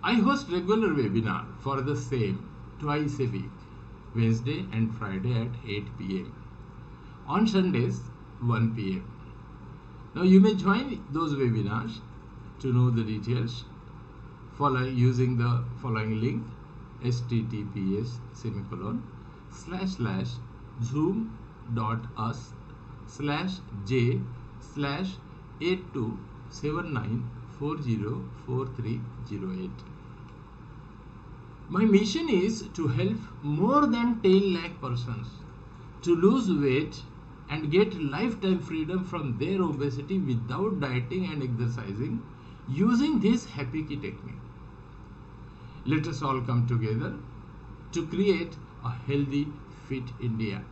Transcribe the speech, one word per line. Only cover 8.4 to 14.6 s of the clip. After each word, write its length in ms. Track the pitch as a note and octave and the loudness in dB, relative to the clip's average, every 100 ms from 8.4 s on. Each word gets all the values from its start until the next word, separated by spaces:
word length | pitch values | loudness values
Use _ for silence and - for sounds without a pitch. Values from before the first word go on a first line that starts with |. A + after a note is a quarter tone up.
one 340 | A#2+ A2 A2+ A2+ | 2 6 4 2
P 200 | F#2+ F#2 | -2 -2
M. 100 | - - - - - - - - - - - | -4 -14 -14 -16 -16 -14 -14 -16 -16 -16 -10
Now 100 | - | 4
you 180 | F#3 F#3+ | 10 12
may 140 | G#3+ G#3 | 12 8
join 500 | F3 G#3+ C#4 A3+ - | 4 4 2 -6 -4
those 240 | C#3+ D#3+ C#3 | 0 2 4
webinars. 680 | B2+ G#2+ G2 A2 A2+ - - - - - - - | 4 4 2 -2 -4 -8 -12 -16 -16 -14 -14 -6
To 140 | C3 | 2
know 160 | B2 B2 | 6 6
the 140 | A2+ | 4
details, 600 | G#2+ A2 A2 B2 A#2 - - - - - - - - - - | 2 -2 0 0 0 -4 -12 -16 -16 -16 -16 -16 -16 -16 -16
follow 260 | - | 0